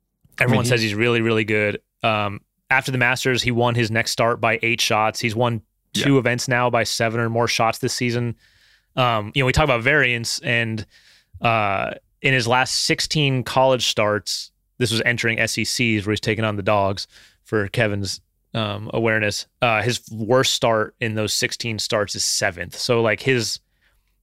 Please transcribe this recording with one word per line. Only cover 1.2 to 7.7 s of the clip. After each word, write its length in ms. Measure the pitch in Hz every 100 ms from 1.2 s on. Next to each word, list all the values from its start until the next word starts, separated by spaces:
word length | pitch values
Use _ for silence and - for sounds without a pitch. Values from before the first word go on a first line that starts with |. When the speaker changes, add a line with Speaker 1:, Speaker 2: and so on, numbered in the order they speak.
Speaker 1:
really 220 | 113 110
good. 360 | 110 107 104 101 _ -
Um, 400 | 117 107 104 101 _ _ -
after 200 | 131 139
the 60 | 127
Masters, 460 | 120 - 131 120
he 80 | 127
won 240 | 117 120 117
his 160 | 113
next 200 | 113 -
start 300 | - 117 117
by 160 | 113 113
eight 180 | 117 117
shots. 380 | - 107 110 -
He's 160 | 117 107
won 260 | 120 113 - _ _
Speaker 2:
Yeah. 120 | - 139
Speaker 1:
two 120 | 135
events 300 | 120 123 -
now 220 | 123 123
by 140 | 117
seven 360 | 107 - 113 113
or 100 | 117
more 180 | 117 117
shots 300 | - 113